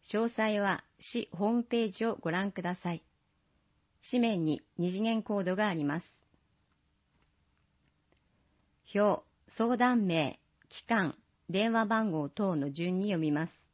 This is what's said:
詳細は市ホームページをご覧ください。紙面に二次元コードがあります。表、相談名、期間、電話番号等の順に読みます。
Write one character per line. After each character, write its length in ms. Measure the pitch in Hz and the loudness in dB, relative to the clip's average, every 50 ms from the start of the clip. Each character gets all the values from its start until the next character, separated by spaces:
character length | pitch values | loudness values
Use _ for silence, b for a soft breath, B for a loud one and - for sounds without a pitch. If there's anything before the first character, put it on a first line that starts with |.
| _ - - | _ -4 -2
詳 160 | 208 226 233 | 0 0 0
細 320 | 233 - 220 220 214 208 | 0 0 0 0 2 2
は 240 | 202 196 180 - - _ _ _ | 2 0 0 -2 -4 _ _ _
市 280 | - - - 240 - - - | -16 -8 -6 -6 -6 -6 -6
ホ 160 | 165 202 208 | -2 0 2
ー 20 | |
ム 120 | 233 240 233 | 2 0 0
ペ 220 | - - 233 233 | 0 0 0 0
ー 60 | 214 | 0
ジ 140 | 190 - 220 | -2 -2 -2
を 100 | 226 214 | -2 -2
ご 160 | - - 170 | -2 -4 -2
覧 220 | 160 180 196 202 190 | -2 0 -2 -2 -4
く 80 | - | -4
だ 140 | 175 180 180 - | -4 -4 -4 -4
さ 120 | - 175 170 | -4 -6 -6
い。 100 | 160 _ _ _ _ _ _ _ _ _ _ _ _ _ _ _ _ _ _ _ _ - - | -6 _ _ _ _ _ _ _ _ _ _ _ _ _ _ _ _ _ _ _ _ -12 -2
紙 120 | - 247 | 2 2
面 240 | 240 233 220 180 165 | 4 4 2 2 2
に 160 | 156 151 - - _ _ - | 2 0 0 -2 _ _ -2
二 140 | 175 180 | -2 0
次 100 | 180 190 | 0 0
元 200 | 214 226 233 220 | 0 0 0 0
コ 180 | 214 - 220 202 | -2 -2 -2 -2
ー 40 | 190 | 0
ド 120 | 175 185 | 0 0
が 120 | 185 214 214 | 0 0 0
あ 60 | 180 | 0
り 100 | 165 147 | 0 -2
ま 160 | 143 143 165 | -2 -2 -2
す。 60 | - - _ _ _ _ _ _ _ _ _ _ _ _ _ _ _ _ _ _ _ _ _ _ _ _ _ _ _ _ _ _ _ _ _ _ _ _ _ _ _ _ _ _ _ _ _ _ _ _ _ _ _ _ _ _ _ - - | -6 -8 _ _ _ _ _ _ _ _ _ _ _ _ _ _ _ _ _ _ _ _ _ _ _ _ _ _ _ _ _ _ _ _ _ _ _ _ _ _ _ _ _ _ _ _ _ _ _ _ _ _ _ _ _ _ _ -6 0
表、 280 | 196 208 208 180 - - _ _ _ _ - - - | 2 4 4 2 0 -2 _ _ _ _ -20 -4 -2
相 180 | 226 233 247 | 0 0 2
談 300 | 226 247 247 247 240 208 | 4 4 4 4 4 2
名、 340 | 185 170 165 151 131 - - _ _ _ _ _ _ | 2 2 2 0 0 -2 -8 _ _ _ _ _ _
期 160 | - - - | -20 -20 -6
間、 300 | _ 233 220 190 151 - - _ _ _ _ _ _ | _ 0 0 0 0 -2 -6 _ _ _ _ _ _
電 240 | 170 190 208 233 226 | -2 0 0 2 2
話 120 | 226 226 | 0 0
番 260 | 208 226 220 220 214 | 0 0 0 0 0
号 180 | 170 156 147 143 | 0 -2 -2 -4
等 260 | - - 208 190 180 | -4 -2 -2 0 0
の 160 | 156 139 143 | 0 -2 -4
順 280 | 139 151 170 180 180 185 | -4 -4 -4 -2 0 -2
に 80 | 196 208 | 0 0
読 120 | 202 165 | 0 0
み 120 | 160 156 | 0 0
ま 160 | 147 147 160 170 | 0 0 -2 -4
す。 60 | - _ _ _ | -8 _ _ _